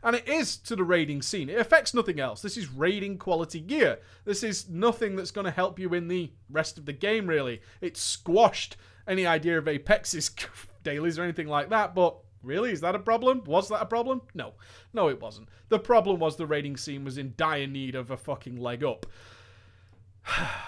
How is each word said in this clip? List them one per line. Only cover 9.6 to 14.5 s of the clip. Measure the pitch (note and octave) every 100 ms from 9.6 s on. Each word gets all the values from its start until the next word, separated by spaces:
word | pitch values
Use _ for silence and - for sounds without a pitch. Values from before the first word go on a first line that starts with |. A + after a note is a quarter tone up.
| D3+
Apex's | F#3 - G#3+ - F3 - - - -
<laughs> | - -
dailies | D3+ C#3+ E3+ D#3+
or |
anything | F3 E3 D3+
like | D3 D#3+
that, | A3 F#3+
but | F3+ F3 - - -
really, | B2+ E3+ B3
is | E3
that | E3+
a | G3+
problem? | G3+ A3+ B3+ C4
Was | E3 E3+ G3
that | G#3+
a | G#3+
problem? | A#3 B3 B3+ -
No. | - A#2